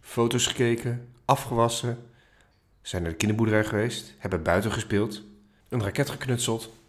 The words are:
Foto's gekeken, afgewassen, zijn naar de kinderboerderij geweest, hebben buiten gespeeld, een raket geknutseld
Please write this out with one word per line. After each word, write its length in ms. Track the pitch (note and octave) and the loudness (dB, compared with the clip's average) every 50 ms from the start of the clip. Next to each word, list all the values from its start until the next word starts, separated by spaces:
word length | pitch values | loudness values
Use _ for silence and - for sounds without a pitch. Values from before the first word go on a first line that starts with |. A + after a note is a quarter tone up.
Foto's 460 | _ - - A#2+ A#2 A#2 - B2 A#2 | _ -6 0 0 2 2 2 2 0
gekeken, 640 | - - - B2 A#2 A#2 A#2 - A#2+ A#2+ A#2+ B2 - - - _ | 0 0 2 2 2 2 0 0 -4 -4 -6 -8 -14 -20 -12 _
afgewassen, 840 | - C3+ C#3 - - B2 A#2 A#2 A#2 A#2 - - A#2+ A#2 - - - - _ _ _ _ _ _ _ _ _ _ _ _ _ | 0 0 2 2 -2 2 2 2 2 2 -2 -4 -4 -6 -6 -10 -20 -20 _ _ _ _ _ _ _ _ _ _ _ _ _
zijn 200 | _ - - F#2 | _ -6 -4 -2
naar 100 | E2+ E2+ | -2 -2
de 60 | D#2+ | -2
kinderboerderij 460 | - - G#2+ G#2 A2 A2+ A2 G#2+ G#2+ G#2+ | 0 0 2 4 2 2 4 4 2 2
geweest, 520 | G#2+ - G#2 G#2+ A#2+ A#2+ - - - - | 2 0 0 0 0 -2 -6 -12 -14 -20
hebben 260 | - - G2 F#2 E2+ D#2+ | -10 -6 -4 -4 0 2
buiten 280 | F#2 E2+ F#2+ G2+ A2+ | 4 2 4 2 0
gespeeld, 520 | G2 - G#2+ - G#2+ G2+ G#2+ - - - - - - - _ _ _ _ _ _ | -2 -2 -4 0 0 0 0 0 -4 -10 -14 -16 -20 -20 _ _ _ _ _ _
een 140 | - B2 G#2 | -2 -2 -2
raket 260 | G2+ - - C#3+ C3+ | 0 0 0 -2 -2
geknutseld 640 | - - - B2+ B2 A#2 - - A2+ A2+ - - - - _ | -2 -8 -2 -2 0 0 0 -2 -2 -4 -6 -12 -18 -20 _